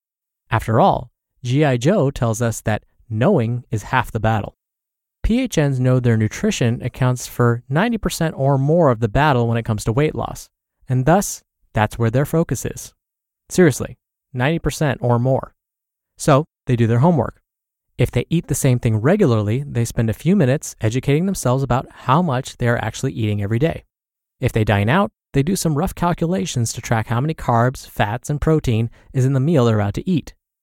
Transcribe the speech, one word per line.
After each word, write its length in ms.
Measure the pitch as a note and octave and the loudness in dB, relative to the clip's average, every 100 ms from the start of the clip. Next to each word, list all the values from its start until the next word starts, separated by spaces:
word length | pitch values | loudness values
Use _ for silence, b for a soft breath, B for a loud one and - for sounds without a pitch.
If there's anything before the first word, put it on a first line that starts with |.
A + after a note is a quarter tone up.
| _ _ _ _ - | _ _ _ _ -4
After 300 | A2+ - A2+ | -4 0 2
all, 320 | F#3 C#3+ - _ _ _ | 4 2 -4 _ _ _
G 200 | A#2+ C3 | -2 2
I 140 | D3+ B2+ | 2 2
Joe 340 | B2+ G#3 C#3 | 2 2 2
tells 300 | - A#2 A2 | 0 -2 0
us 220 | A#2+ - | -2 -4
that 240 | - A2 - _ - | -4 -6 -6 _ -8
knowing 540 | G#2+ C#3+ F#3 A2+ B2 - | -2 2 2 0 -4 -6
is 120 | G#2+ | -8
half 280 | - C3 - | -2 -2 -2
the 80 | A2 | -2
battle. 380 | G#2+ A2 - - _ _ _ _ _ _ | -2 -2 -4 -12 _ _ _ _ _ _
P 200 | - A#3 | -2 0
H 160 | C4 - | 0 0
Ns 200 | C#3+ C3 | 0 2
know 220 | B2+ B2+ | 2 2
their 160 | B2 A2+ | 2 2
nutrition 640 | A2 - A3 - A#2+ A#2 | 0 -2 -4 0 -2 -2
accounts 440 | B2 - B2+ B2+ - | -6 -2 -2 -2 -4
for 360 | - A#2+ A#2 - | 0 0 0 -2
ninety 300 | C#3+ A#3 A3+ | -2 0 -2
percent 360 | - - E3 - | -4 -4 -4 -2
or 200 | C3+ C#3 | 0 0
more 340 | C#3 E3+ D#3 | 2 2 2
of 100 | A2+ | 2
the 80 | A2+ | 0
battle 380 | C3 D3+ B2+ A#2 | 2 2 2 2
when 120 | A#2 | 0
it 80 | A2+ | -2
comes 180 | G#2+ | -4
to 80 | - | -2
weight 220 | A2+ D#3 | 0 0
loss, 340 | - - - - _ _ _ - | -2 -8 -10 -18 _ _ _ -4
and 160 | B2+ | 0
thus, 380 | B2+ F3+ G3+ - _ _ _ | 4 2 2 -8 _ _ _
that's 240 | - G#2+ - | -2 -2 0
where 120 | A#2 | 0
their 140 | A#2+ | 0
focus 400 | D3 D#3+ E3+ B2+ | 0 -2 -2 -4
is. 300 | - - - _ _ _ _ _ - | -8 -12 -18 _ _ _ _ _ -4
Seriously, 480 | - F3 A#2+ - - _ _ _ | 4 4 2 -6 -12 _ _ _
ninety 260 | B2+ C3 E3 | -4 -2 -2
percent 420 | D#3 - D3+ A#2+ | -4 -2 -2 0
or 160 | B2 A#2+ | 0 2
more. 360 | B2+ C3 - _ _ _ _ _ _ - | 2 -2 -4 _ _ _ _ _ _ -4
So, 280 | - C3+ D#3+ _ - | 2 2 2 _ -2
they 100 | A#2+ | 2
do 100 | A2+ | 2
their 140 | A#2+ | 4
homework. 420 | D#3+ E3 - - _ _ _ _ _ - | 4 4 0 -6 _ _ _ _ _ -2
If 140 | B2 | -2
they 120 | - - | -2 -2
eat 160 | E3 E3+ | -2 -2
the 80 | |
same 240 | C#3+ C#3 B2 | -2 0 2
thing 200 | B2 A2 | 0 0
regularly, 640 | A#2 G3+ F3 A2+ G#2 A#2 C#3+ | 2 2 4 2 0 -2 -4
they 180 | A#2+ | -4
spend 240 | A#2 - A2+ | -4 -2 -2
a 60 | |
few 220 | G#2 D3+ G3+ | -2 0 2
minutes 400 | B2+ C#3+ - - | 2 0 -4 -6
educating 460 | A#2 B2 C3 C#3+ F#3 | -4 -2 0 0 0
themselves 380 | F#3 B2+ C3 | -2 -2 0
about 260 | C3+ A#2+ - | 0 -2 -4
how 320 | - - C#3 | -6 0 2
much 340 | F3+ B2 - - | 2 -2 -6 -4
they 120 | A#2+ | -2
are 100 | A#2 | -2
actually 340 | A2 - C3+ | -4 -6 -6
eating 280 | - A2 G#2 | -2 -2 -2
every 160 | G2+ A2+ | -2 0
day. 240 | D#3 - - _ _ _ _ - | -2 -4 -12 _ _ _ _ -6
If 140 | B2+ | -2
they 100 | A2+ | 0
dine 260 | A2 G2+ G#2 | 2 2 2
out, 220 | D#3+ A3 _ _ | 2 0 _ _
they 100 | C#3 | -2
do 140 | C#3 G3 | -2 -2
some 180 | E3+ | -2
rough 180 | C#3+ F#3 | -2 -4
calculations 800 | - F3 D#3+ E3 F#3+ F#3 - A2+ | -2 -2 -2 -2 -2 -4 -2 -4
to 80 | - | -4
track 280 | - A2+ A2 | -4 -2 -2
how 120 | A2+ | -2
many 140 | D3 | -2
carbs, 540 | D#3+ - A#2 B2 C#3 - | -4 0 2 2 -2 -8
fats, 420 | - G#2 A#2 - | -4 -4 -4 -6
and 100 | D3 | -4
protein 500 | - D#3 C#3 A2 A#2 b b | 0 0 2 0 -2 b b
is 120 | C3+ | -2
in 80 | B2+ | 0
the 80 | C#3 | 2
meal 240 | C#3 E3 | 2 4
they're 160 | A#2+ G#2+ | 4 2
about 140 | G2+ | 0
to 140 | - - | -4 -2
eat. 260 | F3 - - _ _ | -2 -4 -14 _ _